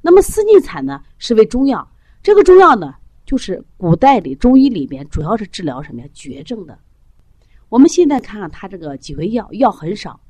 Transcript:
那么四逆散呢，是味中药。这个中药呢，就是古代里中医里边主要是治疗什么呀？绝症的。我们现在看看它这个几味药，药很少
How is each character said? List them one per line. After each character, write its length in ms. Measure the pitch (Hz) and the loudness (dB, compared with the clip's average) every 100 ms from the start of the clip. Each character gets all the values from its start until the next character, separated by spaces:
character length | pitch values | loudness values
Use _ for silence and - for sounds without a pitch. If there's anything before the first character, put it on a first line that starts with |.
那 100 | 330 | 4
么 100 | 370 | 4
四 220 | - - | 4 -4
逆 160 | 415 403 | 4 2
散 260 | - 160 | 2 -10
呢， 160 | 135 139 _ _ | -10 -10 _ _
是 160 | - | -2
味 100 | 220 | 2
中 200 | 220 247 | 2 0
药。 240 | 277 196 - _ _ _ | -2 -4 -8 _ _ _
这 120 | - | 2
个 80 | 415 | 4
中 140 | 370 359 | 6 6
药 180 | 349 | 6
呢， 200 | 240 147 - - _ | 2 -4 -14 -20 _
就 120 | - 262 | -8 -6
是 240 | - 180 _ | -6 -12 _
古 200 | _ 175 | _ -2
代 240 | 165 269 254 | 2 4 2
里 140 | 170 | -2
中 220 | - 247 262 | -2 2 4
医 120 | 269 | 4
里 180 | 202 131 | -2 -10
边 200 | 135 143 | -12 -10
主 120 | - | -8
要 140 | 151 | -6
是 100 | 226 196 | -6 -8
治 140 | - | -10
疗 200 | 160 127 | -10 -10
什 120 | 131 | -14
么 80 | 117 | -18
呀？ 60 | 135 | -20
绝 280 | _ - - | _ -20 -18
症 220 | 151 226 | -14 -14
的。 120 | 160 107 _ _ _ _ _ _ _ _ _ | -14 -20 _ _ _ _ _ _ _ _ _
我 80 | 233 | 4
们 120 | 320 | 4
现 180 | 349 320 | 4 0
在 100 | 277 | -2
看 200 | - 208 | -8 -14
看 100 | 170 | -14
它 160 | - | -14
这 120 | 190 190 | -18 -16
个 180 | 156 139 | -14 -14
几 160 | - | -14
味 140 | 143 175 | -10 -6
药， 200 | 233 190 | -6 -8
药 160 | 208 247 | -2 -2
很 240 | - 156 | -2 -12
少 240 | 202 165 110 | -12 -14 -20